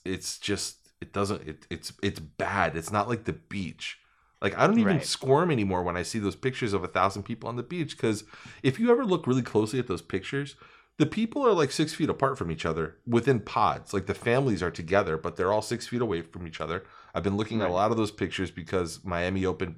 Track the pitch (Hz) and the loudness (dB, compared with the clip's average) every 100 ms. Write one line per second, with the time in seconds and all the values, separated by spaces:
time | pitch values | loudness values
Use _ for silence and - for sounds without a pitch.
0 | 92 90 - - - 98 - - _ _ | -6 -6 -6 -8 -4 -4 -4 -10 _ _
1 | - 98 101 101 - 73 - - - - | -8 -2 -2 -2 -8 -12 -10 -12 -12 -4
2 | 98 - 78 - 92 101 82 82 82 104 | -4 -4 -10 -6 -2 2 2 0 -2 0
3 | 107 117 - - - 98 90 - - - | 0 -2 -4 -8 -8 -6 -6 -8 -12 -12
4 | _ _ _ _ 98 90 156 226 202 156 | _ _ _ _ -2 2 4 4 4 2
5 | - - 131 139 180 127 98 90 87 87 | 0 -2 4 4 4 2 2 0 0 -2
6 | 85 113 98 - 131 131 117 98 90 92 | -4 -2 -2 -2 -4 -2 0 0 0 2
7 | 98 101 - 113 - 120 131 180 139 - | 2 2 -8 -8 -6 -8 -6 -6 -6 0
8 | 135 - - - - - 139 131 240 240 | 0 0 -6 -18 -20 -2 0 4 4 4
9 | 233 175 123 131 113 104 110 131 120 87 | 4 2 2 2 4 2 2 0 -2 -4
10 | - 95 - 139 139 - - - _ - | -4 -6 -4 -6 -6 -10 -20 -20 _ 0
11 | 151 214 226 285 254 180 143 - 156 - | 2 2 -2 2 4 6 4 2 0 0
12 | 139 123 135 135 85 80 85 80 78 - | 0 2 0 0 -4 -2 -2 0 -2 -6
13 | - 117 127 120 - 120 95 - - 101 | 2 4 4 2 2 2 2 2 -2 -4
14 | 92 - 120 123 139 90 87 87 82 98 | -2 -2 2 2 2 0 -2 -4 0 2
15 | 90 78 82 78 92 107 - 117 - 123 | 2 -2 -4 -2 2 2 0 -6 -4 -4
16 | 113 85 82 90 85 78 78 87 - - | -2 -2 -6 -12 -10 -8 -6 -6 -8 -20
17 | - - 95 101 110 113 95 90 110 113 | -10 -4 -2 -2 -2 -2 0 2 2 2
18 | 104 - 92 - 90 - 82 92 85 - | -2 -2 -4 -4 -6 -8 -4 -2 -2 -6
19 | 92 85 90 95 92 90 87 | -6 -2 0 0 0 -2 -6